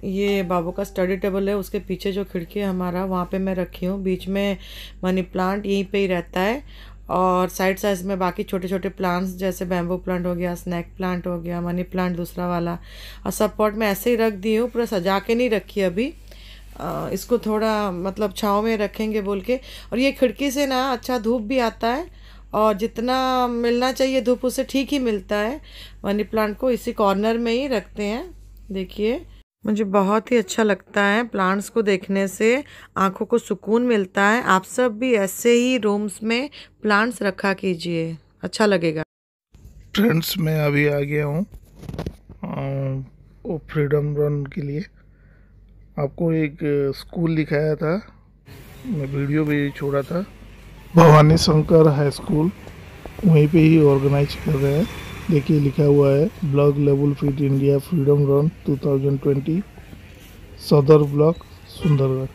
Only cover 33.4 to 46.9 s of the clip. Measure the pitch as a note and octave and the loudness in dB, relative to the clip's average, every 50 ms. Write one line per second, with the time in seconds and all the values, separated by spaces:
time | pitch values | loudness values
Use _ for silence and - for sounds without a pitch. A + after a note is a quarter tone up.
33.4 | - - G#3 F3+ - G3 G#3+ A#3 B3 B3 A#3+ G#3+ G3 F#3 _ - G3 G3+ G#3+ A#3+ | 0 -2 -8 -6 -2 -2 0 0 2 2 2 0 0 -2 _ 0 2 2 2 2
34.4 | - - F#3+ F#3+ F#3 - - - B3+ B3+ G#3+ G#3+ A#3+ C4 A#3+ G#3+ G3 F#3+ - - | 2 2 2 2 2 -2 -2 0 0 0 0 -2 0 2 2 2 2 0 -4 0
35.4 | - A#3 A#3+ A#3+ A#3+ B3+ B3+ B3+ G3+ G#3+ G3+ G#3 G#3 G#3+ G3 - A3 A3 A3+ A#3+ | 2 4 4 4 4 2 0 0 0 0 0 0 -4 -6 -8 -8 -4 -2 -2 -2
36.4 | C4+ D4 - - - - _ _ - G#3+ G#3 G3+ G#3+ A#3+ G3 - G#3+ G3+ F#3 - | -2 -6 -10 -16 -20 -20 _ _ -2 0 2 2 2 0 -2 -2 -2 -4 -4 -2
37.4 | - G3+ F#3+ F#3 - F#3+ F3+ E3 E3 F3 E3+ E3 D#3+ E3 E3 D#3+ _ _ _ _ | -2 -2 -2 -2 -2 -4 -4 -4 -4 -4 -4 -4 -4 -4 -6 -10 _ _ _ _
38.4 | - F3+ - - A3 G#3 G3+ F3+ E3 E3 D#3 D#3 D#3 _ _ _ _ _ _ _ | -12 -10 -2 0 2 2 2 2 2 0 -2 -2 -6 _ _ _ _ _ _ _
39.4 | _ _ _ - - - - - - - - - G3+ A#3+ D3+ D#3+ E3 - - F#3+ | _ _ _ -20 -20 -20 -20 -20 -20 -8 -2 0 2 2 2 2 0 -2 -4 -4
40.4 | E3+ D#3 D#3+ D#3 D3+ D3 C#3+ C#3+ D3 D3 C#3+ C#3+ C#3+ C#3+ D3 D3 D3 D3 C#3+ D#3+ | -2 -2 0 0 0 0 2 2 2 2 2 0 -2 -2 -2 -2 -2 -2 -2 -4
41.4 | G3 - - - - - - - - - - - - - - - _ _ - - | -4 -6 -10 -20 -20 -20 -20 -20 -16 -14 -12 -10 -10 -10 -10 -14 _ _ -20 -14
42.4 | - F3+ F3 C#3 C#3 C#3 C3+ C#3 C3+ C3+ C3+ C3+ C3+ - _ - - - - - | -12 -10 -8 -8 -6 -6 -6 -4 -4 -4 -4 -6 -8 -12 _ -20 -20 -20 -20 -18
43.4 | - - F#3 D3+ - - - D#3 D3 C#3+ C#3+ D3 C#3+ D3 D3 C#3+ D3 D3 D3 C#3+ | -10 -8 -8 -8 -8 -6 -4 -2 0 0 0 0 0 0 0 0 0 0 0 -2
44.4 | C#3+ C#3 - - C#3+ C#3+ C#3 D3+ G3+ - _ - - - - _ - - - - | -4 -6 -8 -8 -8 -6 -6 -8 -8 -10 _ -20 -20 -20 -20 _ -20 -20 -20 -20
45.4 | - _ - - - - - - - - - - D3 C#3 C#3+ - F3 E3 D#3+ D#3+ | -20 _ -20 -20 -20 -20 -20 -20 -20 -16 -8 -6 -6 -6 -4 -2 -2 0 0 0
46.4 | D#3 D3+ C#3+ E3 E3 D3 C#3+ C#3+ C#3 C#3 | 0 -2 -4 -4 -4 -2 0 0 0 -2